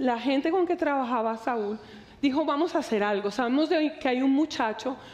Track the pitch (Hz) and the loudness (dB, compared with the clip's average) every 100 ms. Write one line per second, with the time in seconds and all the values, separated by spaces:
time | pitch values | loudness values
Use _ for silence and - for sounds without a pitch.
0 | 254 233 240 269 320 381 349 349 302 277 | -2 0 2 2 2 2 2 0 0 0
1 | 240 240 226 226 262 240 202 214 - - | 0 0 0 -2 -4 -2 -4 -6 -10 -20
2 | - - 277 269 302 285 339 330 254 220 | -20 -2 0 2 0 2 2 0 0 0
3 | 208 202 202 196 240 269 311 330 302 311 | 2 0 -2 -2 0 2 2 2 0 0
4 | 269 254 269 269 302 - 226 214 262 277 | -2 2 2 2 2 0 -2 -2 -6 -8
5 | - | -12